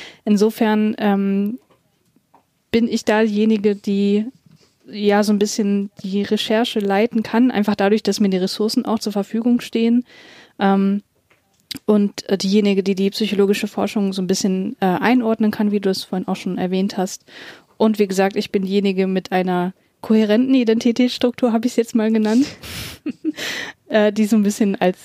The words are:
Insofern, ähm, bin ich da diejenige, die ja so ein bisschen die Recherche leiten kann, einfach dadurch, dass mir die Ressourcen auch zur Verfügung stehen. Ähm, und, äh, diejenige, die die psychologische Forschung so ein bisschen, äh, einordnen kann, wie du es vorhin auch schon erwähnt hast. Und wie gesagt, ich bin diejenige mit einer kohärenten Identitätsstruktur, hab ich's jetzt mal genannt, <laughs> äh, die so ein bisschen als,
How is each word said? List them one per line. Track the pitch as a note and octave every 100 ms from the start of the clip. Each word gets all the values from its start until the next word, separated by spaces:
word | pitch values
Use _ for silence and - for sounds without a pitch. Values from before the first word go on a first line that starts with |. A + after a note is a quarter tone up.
| - - A3
Insofern, | G3+ A3 - G#3+ G#3+ G#3+ -
ähm, | G#3 G3 G3 G3 G3+ B3+ _ _ _ _ _ _ _ _ _ _ -
bin | A3+ A#3
ich | A3+ -
da | G#3+
diejenige, | A3 G#3 A3 A3 G#3 G3+
die | - G3 G3+ G#3 A3+ - _ _ _ _ -
ja | G#3 G#3 G3+
so | G#3+
ein | G3+
bisschen | G#3+ - G3+ G3+ G3+ -
die | G3 G3+
Recherche | G3 G#3+ - A3 A#3+ A3
leiten | G3 G3 A#3+ A3+
kann, | - A3+ B3+
einfach | G3+ G#3 G3+
dadurch, | G3 G#3+
dass | G3+ G3
mir | G3+
die | F#3
Ressourcen | F#3+ - G#3+ B3 -
auch | A3+
zur | A3
Verfügung | G3+ G3 A3 A#3+ A#3+
stehen. | - A3+ A3+ A#3+ - - - - - -
Ähm, | G3 G3 G3 G3+ _ _ _ _ _ _ _ - -
und, | G#3+ G3+ - -
äh, | F#3+
diejenige, | F#3+ G#3+ G3+ G3
die | F#3+ F#3+
die | G3
psychologische | - G#3+ G3 G3 G#3 G#3
Forschung | - G3+ G#3+ G3
so | F#3+
ein | F#3
bisschen, | G3 G3+ F#3 G3 -
äh, | F#3+
einordnen | F3+ G#3+ B3+ A3+ A3+ G#3+
kann, | - G#3
wie | G3+
du | G3
es | F#3+
vorhin | - F#3 F#3
auch | F#3+
schon | F#3 F3+
erwähnt | F#3 F#3 G3+ -
hast. | F#3 - _ - - - _ -
Und | A3 G#3
wie | G3
gesagt, | F#3+ G3 G3+
ich | -
bin | G3+ F#3+
diejenige | G3+ G3 F#3+ F#3+
mit | F#3 -
einer | F#3 F#3 F3+ F3+ - _ _
kohärenten | - A3 G#3+ A3 C4
Identitätsstruktur, | C4+ A3+ A3+ A#3+ A3+ B3 - B3 - B3
hab | A3+ A#3+
ich's | -
jetzt | A3+ A3+
mal | A3
genannt, | A3 G#3+ A#3 D4 - - - - - D#4+ -
<laughs> | D#4 - - - - - -
äh, | A3 G#3+
die | G#3+ G#3
so | A3
ein |
bisschen | G3+ - G3+ F#3+
als, | F3+ -